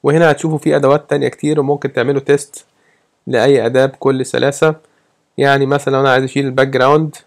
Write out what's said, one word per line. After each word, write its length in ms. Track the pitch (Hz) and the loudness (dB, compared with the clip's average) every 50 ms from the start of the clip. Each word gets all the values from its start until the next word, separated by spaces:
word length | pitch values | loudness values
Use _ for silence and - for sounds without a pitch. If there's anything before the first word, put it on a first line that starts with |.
| - | 0
وهنا 280 | 143 147 160 170 160 | 2 2 4 4 2
هتشوفوا 260 | - - - 165 156 | 2 0 -2 -4 -4
في 180 | 147 - 170 151 | -2 -2 0 0
أدوات 340 | 147 135 135 139 151 - _ | 2 2 2 2 0 0 _
تانية 180 | 143 143 139 | -4 -2 -2
كتير، 320 | 127 - _ - 151 156 151 | -4 -6 _ -4 -2 -2 -2
وممكن 340 | 139 135 147 143 - 131 135 | -2 -2 -4 -4 -4 -6 -4
تعملوا 280 | 131 117 131 143 139 | -2 -2 -2 -2 -4
تيست 440 | 135 - 143 143 - - - - - _ _ _ _ _ _ _ _ _ _ _ _ | 0 0 0 0 0 -8 -20 -20 -20 _ _ _ _ _ _ _ _ _ _ _ _
لأي 380 | - 127 117 110 135 139 127 107 | -4 -2 0 2 2 2 2 0
أداة 200 | 117 123 131 135 | 0 0 0 0
بكل 400 | 135 131 _ - 135 135 131 131 | 0 -2 _ -2 -2 -2 -2 -4
سلاسة. 500 | - - 123 123 139 139 - - 156 156 156 _ _ _ _ _ _ _ _ _ _ _ | -6 -4 -2 -2 -2 -2 0 0 0 0 -2 _ _ _ _ _ _ _ _ _ _ _
يعني 280 | - 139 139 139 139 139 | -2 0 2 2 2 0
مثلًا 280 | 135 143 143 - 139 135 | 0 -2 -2 0 0 0
لو 60 | 135 | 0
أنا 120 | 139 139 | 2 2
عايز 120 | 127 131 135 | 2 2 0
أشيل 220 | 131 - 139 139 | -2 -4 -4 -4
الباك 220 | 135 131 131 131 | -2 0 0 0
جراوند 480 | 135 131 127 127 135 147 151 160 151 - - _ | 0 2 0 2 4 4 2 0 -2 -8 -14 _